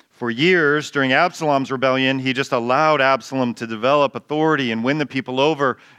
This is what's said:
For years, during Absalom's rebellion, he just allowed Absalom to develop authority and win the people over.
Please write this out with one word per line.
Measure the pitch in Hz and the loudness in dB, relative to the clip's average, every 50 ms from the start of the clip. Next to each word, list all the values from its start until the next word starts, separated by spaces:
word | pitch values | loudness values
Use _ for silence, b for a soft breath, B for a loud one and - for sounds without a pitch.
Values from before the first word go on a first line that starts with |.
| b b | b b
For | _ _ 123 117 | _ _ -6 -6
years, | 117 117 147 180 185 175 156 143 147 151 143 - | -2 0 2 2 2 2 2 2 0 0 -2 -4
during | - 143 135 131 | -2 -2 0 2
Absalom's | 131 143 170 180 - - 160 151 143 139 135 123 | 4 2 2 2 0 -2 -2 0 0 0 0 -2
rebellion, | 135 131 135 131 131 131 131 131 135 135 | -4 -2 0 0 0 2 0 0 0 -2
he | 131 131 | -2 -4
just | 127 127 139 - 139 | -2 -2 -4 -2 -2
allowed | 123 117 120 127 139 156 156 156 143 | -2 0 0 0 2 2 2 2 2
Absalom | 131 135 135 123 - - 135 135 127 120 113 | 4 2 2 0 -2 -4 -2 -2 -2 -2 -2
to | - 120 113 | -4 -6 -8
develop | 113 107 110 131 143 147 143 131 - | -6 -2 0 2 2 2 2 0 -2
authority | 123 - _ 147 151 156 160 156 143 135 120 | -6 -8 _ -2 0 2 2 2 0 0 -2
and | 113 110 113 | -2 -2 0
win | 127 143 156 | -2 0 -2
the | 147 | -4
people | 127 - 135 117 - 127 131 | -4 -4 -6 -6 -4 0 2
over. | 139 156 160 139 143 131 117 B B B B | 2 2 2 0 0 -2 -2 B B B B